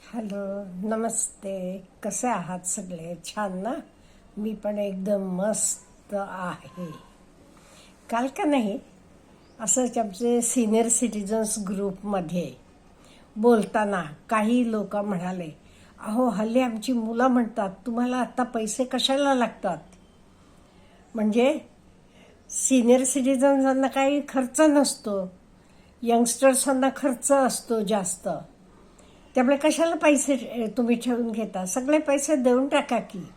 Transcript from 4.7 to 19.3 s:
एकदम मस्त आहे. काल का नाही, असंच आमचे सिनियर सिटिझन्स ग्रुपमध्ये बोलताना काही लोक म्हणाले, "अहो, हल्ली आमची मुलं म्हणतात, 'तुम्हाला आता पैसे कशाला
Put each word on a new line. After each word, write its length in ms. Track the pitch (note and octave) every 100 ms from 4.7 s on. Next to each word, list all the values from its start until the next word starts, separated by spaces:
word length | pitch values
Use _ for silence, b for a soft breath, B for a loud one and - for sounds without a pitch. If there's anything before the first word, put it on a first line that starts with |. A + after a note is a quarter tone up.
| G#3
एकदम 440 | G3+ F#3+ F#3+ G3+
मस्त 920 | F#3+ F3+ G3+ G#3 - - - - _ G3+ G3
आहे. 580 | F#3 F3+ D#3 D3+ - E3+ D3+ - - - - - B B B B B -
काल 160 | A#3 C4
का 180 | -
नाही, 340 | D4+ C#4+ G#3+ A#3 - - - - _ - - -
असंच 380 | A3+ - B3 A#3+
आमचे 420 | G#3+ F#3 A#3+ A#3+
सिनियर 480 | A#3+ - A3 A3 A#3
सिटिझन्स 680 | - A#3 G#3+ G3 A3 G#3+ A3 F#3+
ग्रुपमध्ये 840 | G3 G3 F#3 G3+ G3+ D#3+ F3 D3+ B2+ - - - - B B B -
बोलताना 680 | A3+ A#3 F#3+ A3+ G#3+ G3 D#3 D3 -
काही 440 | A3 G#3+ B3 A#3
लोक 240 | A3 F#3+ G#3
म्हणाले, 540 | G3+ F#3 F3+ F#3 D#3+ D3+ b b b b G#3+
"अहो, 220 | A3 B3+
हल्ली 320 | F#3+ A3 A#3
आमची 320 | B3+ A3 G#3+
मुलं 340 | B3 A3 A#3 C4
म्हणतात, 440 | B3 A#3 - G3
'तुम्हाला 460 | F#3 - A#3 B3 B3+
आता 260 | A#3+ -
पैसे 420 | B3 A#3 A3 -
कशाला 500 | B3+ B3+ - C4+ C#4+